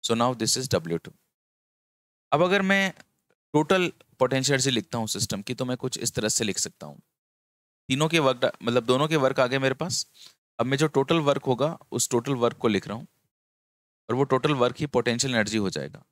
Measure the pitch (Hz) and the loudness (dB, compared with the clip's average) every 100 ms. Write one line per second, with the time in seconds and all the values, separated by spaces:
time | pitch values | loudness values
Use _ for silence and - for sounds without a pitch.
0 | - 117 120 123 110 - 131 95 82 85 | -2 2 2 0 -2 -2 0 -2 0 -6
1 | - - _ _ _ _ _ _ _ _ | -6 -20 _ _ _ _ _ _ _ _
2 | _ _ _ 143 175 202 190 196 190 - | _ _ _ 2 4 2 2 2 0 -4
3 | - _ _ _ _ 151 151 190 180 - | -20 _ _ _ _ 0 2 2 2 -4
4 | _ _ 127 131 131 139 135 120 - 120 | _ _ 0 2 2 2 2 -2 -4 -6
5 | 110 - 101 104 101 127 127 127 131 - | -6 -6 -6 -6 -8 -6 -4 -4 -6 -6
6 | - - 107 - 107 95 87 _ 76 71 | -6 -4 -2 -2 -2 -4 -6 _ -18 -18
7 | _ _ _ _ _ _ _ _ _ 131 | _ _ _ _ _ _ _ _ _ 0
8 | 156 165 139 123 123 - 117 123 117 127 | 2 4 2 2 -2 -2 0 0 2 2
9 | 151 156 131 135 127 135 135 131 165 - | 2 2 2 2 0 2 -2 -2 -6 -6
10 | - _ - _ _ _ 120 135 156 139 | -8 _ -20 _ _ _ -2 0 2 2
11 | 135 165 143 139 - 120 143 170 _ - | 2 2 2 0 0 -2 -2 -4 _ -6
12 | - 120 117 135 117 - 120 98 - 107 | 0 -2 0 0 0 0 0 0 -2 -12
13 | - _ _ _ _ _ _ _ _ _ | -12 _ _ _ _ _ _ _ _ _
14 | _ 120 135 131 151 143 120 127 147 127 | _ -2 2 2 2 2 2 0 -2 -2
15 | 120 117 131 120 104 110 98 78 69 - | 0 -2 0 0 0 0 -2 -4 -10 -14
16 | _ | _